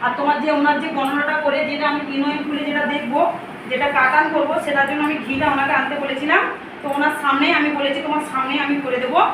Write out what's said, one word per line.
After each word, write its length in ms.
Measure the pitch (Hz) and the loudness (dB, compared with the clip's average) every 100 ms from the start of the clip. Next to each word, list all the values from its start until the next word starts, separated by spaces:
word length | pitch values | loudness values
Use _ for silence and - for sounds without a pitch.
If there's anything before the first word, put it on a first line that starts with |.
| 247 | 0
আর 60 | 285 | 0
তোমার 240 | 285 294 | 2 2
যে, 100 | 302 | 2
ওনার 280 | 294 294 294 | 2 4 2
যে 60 | 311 | 0
গণনাটা 460 | 277 277 285 294 | -2 -2 0 0
করে 320 | 302 294 277 - | 0 0 0 -2
যেটা 240 | 294 302 | 0 0
আমি 100 | 294 302 | 0 -2
নির্ণয় 280 | 277 285 294 294 | -2 -2 -2 -4
খুলে 180 | 285 | -4
যেটা 220 | 285 277 226 | -2 -2 -2
দেখবো, 480 | - 233 285 339 - - - - | -2 -2 0 2 0 -8 -12 -6
যেটা 160 | 254 285 | -2 0
কাটান 440 | 277 262 302 302 | 2 2 4 2
করবো, 200 | 311 285 320 | 2 0 0
সেটার 300 | 302 285 277 | 0 0 2
জন্য 140 | 294 | 0
আমি 140 | 294 302 - | -2 -2 -4
ঘিটা 200 | 269 294 | 0 0
ওনাকে 220 | 277 277 | 2 2
আনতে 220 | 285 - 285 | 0 0 -4
বলেছিলাম। 420 | 277 269 294 359 - - - - | -4 -4 2 2 2 -6 -12 -10
তো 60 | 294 277 | -6 0
ওনার 160 | 294 - | 0 0
সামনেই 320 | 277 277 320 | 0 2 2
আমি 160 | 311 294 | 2 2
বলেছি, 320 | 294 277 277 | 0 -2 -2
"তোমার 200 | 294 302 302 | -2 -2 -2
সামনেই 260 | 262 262 285 | -4 -2 -2
আমি 220 | 285 285 | 0 0
করে 160 | 262 247 | 0 -2
দেবো, 220 | 254 320 392 | 0 4 4